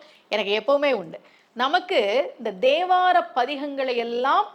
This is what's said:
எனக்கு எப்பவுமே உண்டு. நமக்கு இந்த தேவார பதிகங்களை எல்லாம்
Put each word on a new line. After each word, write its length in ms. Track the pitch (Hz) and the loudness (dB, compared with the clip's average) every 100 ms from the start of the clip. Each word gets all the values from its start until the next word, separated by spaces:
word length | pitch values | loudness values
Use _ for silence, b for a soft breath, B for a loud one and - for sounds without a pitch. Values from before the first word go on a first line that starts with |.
| B B B | B B B
எனக்கு 300 | 208 208 214 | -4 -2 -2
எப்பவுமே 340 | 214 285 285 | 0 2 2
உண்டு. 260 | 233 165 165 b b b | -2 -6 -16 b b b
நமக்கு 800 | 226 262 359 359 339 202 240 359 - | -4 0 0 0 0 2 0 -2 -6
இந்த 300 | 226 185 254 | -8 0 2
தேவார 580 | 302 359 370 359 359 339 - | 2 2 4 4 2 2 -2
பதிகங்களை 600 | 247 285 294 277 262 240 | -2 -4 -6 -4 -4 -2
எல்லாம் 500 | 233 240 269 339 427 | -4 -2 0 0 0